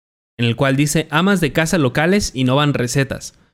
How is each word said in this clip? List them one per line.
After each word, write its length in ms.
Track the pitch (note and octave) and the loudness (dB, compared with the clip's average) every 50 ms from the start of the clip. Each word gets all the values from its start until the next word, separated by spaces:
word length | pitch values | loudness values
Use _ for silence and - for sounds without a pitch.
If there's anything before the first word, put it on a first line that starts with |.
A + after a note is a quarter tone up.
| _ _ _ _ _ _ _ - | _ _ _ _ _ _ _ -2
En 80 | A#2+ | -2
el 100 | A#2 A2+ | -2 0
cual 200 | - C#3 C3+ C3+ | 0 0 0 2
dice, 300 | C#3 D3 D3 - E3 D3+ - | 2 0 0 0 -2 -2 0
"Amas 300 | D3 D#3 F3+ G3+ G3+ F#3+ | -2 0 2 2 2 2
de 120 | E3 C#3 - | 0 0 0
casa 260 | E3 D#3+ D#3+ G3 F3 | 0 -2 0 0 0
locales 540 | C#3 B2 - D3+ D#3 F3 G3 G#3 G3+ - - | 0 0 0 0 0 2 2 0 0 -2 -4
innovan 400 | B2 C3 B2+ B2+ C#3+ D3 D3 C3+ | -2 0 0 2 2 2 0 0
recetas". 600 | - A#2 A#2+ A#2+ C#3 C3+ - - - - - _ _ _ _ | -2 -4 -2 0 -2 -2 -2 -4 -10 -12 -16 _ _ _ _